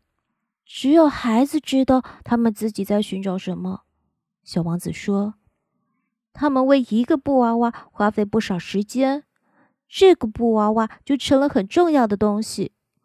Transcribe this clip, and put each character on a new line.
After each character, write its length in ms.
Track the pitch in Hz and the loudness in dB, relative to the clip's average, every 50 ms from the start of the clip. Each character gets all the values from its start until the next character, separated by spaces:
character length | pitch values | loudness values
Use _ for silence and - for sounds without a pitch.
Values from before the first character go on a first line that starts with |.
| _ _ _ _ _ _ _ _ _ _ _ _ _ | _ _ _ _ _ _ _ _ _ _ _ _ _
”“只 240 | _ - - - 262 | _ -18 -6 0 2
有 180 | 294 330 320 294 | 4 4 4 4
孩 380 | 269 - - 247 220 226 269 | 2 -2 -4 0 0 2 0
子 140 | 285 - 311 | 0 -2 -6
知 240 | - - - 269 262 | -6 -2 0 0 2
道 180 | - 262 262 - - - - - | 2 2 0 0 -4 -14 -20 -6
他 120 | - 240 | -4 -2
们 160 | 233 233 226 208 | 0 0 0 -2
自 200 | - 214 226 214 | -2 -6 -6 -6
己 120 | - 196 | -6 -4
在 160 | - 208 208 | -2 -2 -2
寻 220 | 208 - - 190 196 | -2 -4 -6 -8 -6
找 160 | 196 180 190 | -6 -6 -6
什 180 | - - 180 | -6 -6 -8
么。” 260 | 170 180 185 190 - - _ _ _ _ _ _ _ _ _ _ _ _ | -6 -8 -8 -8 -10 -14 _ _ _ _ _ _ _ _ _ _ _ _
小 200 | - - 185 165 | -6 -6 -4 -4
王 140 | 170 170 | -2 -4
子 160 | 175 - 170 160 | -6 -6 -8 -10
说。 420 | - - - 202 196 202 208 214 - _ _ _ _ _ _ _ _ _ _ _ _ _ _ _ _ _ _ _ - | -8 -6 -4 -2 -2 -2 -4 -8 -12 _ _ _ _ _ _ _ _ _ _ _ _ _ _ _ _ _ _ _ -4
“他 120 | 269 302 | -2 0
们 160 | 269 262 262 | 0 0 2
为 160 | 262 277 277 247 - | 4 4 2 2 0
一 120 | 208 220 240 | 0 -2 0
个 140 | - 330 | 0 0
布 220 | 294 - - 277 262 | -2 0 0 2 2
娃 180 | 240 233 233 | 2 2 0
娃 160 | 233 240 233 233 - - _ | 0 -2 -2 -4 -6 -16 _
花 200 | _ - 208 208 | _ -2 -2 0
费 120 | 214 - 208 | 0 0 -4
不 160 | 202 - 226 | -2 -2 -4
少 200 | 214 - 196 175 | -2 -2 -6 -6
时 260 | - - - 196 208 | -6 -6 -4 -6 -6
间。 400 | - - 247 262 262 269 294 - _ _ _ _ _ _ _ _ _ _ _ _ _ | -4 -2 -2 0 0 0 -4 -8 _ _ _ _ _ _ _ _ _ _ _ _ _
这 260 | - - 392 381 339 | 0 4 6 6 6
个 120 | - - | 6 2
布 260 | 220 214 - 233 233 226 | -6 -4 -2 0 2 2
娃 180 | 214 208 208 220 | 2 2 2 2
娃 180 | 226 220 214 - - _ | 0 0 -2 -4 -14 _
就 140 | - 277 | -4 -4
成 240 | 254 - - 294 269 | -2 0 2 2 2
了 80 | 277 285 | 2 2
很 180 | 277 269 190 | 0 -2 -2
重 240 | 196 - 349 349 339 | 0 2 2 2 4
要 160 | 302 277 247 | 4 2 2
的 80 | 214 208 | 2 0
东 280 | 196 214 214 202 208 220 | 0 0 0 0 -2 -4
西。 300 | - - - 190 - - _ _ _ _ _ _ | -6 -6 -6 -8 -8 -8 _ _ _ _ _ _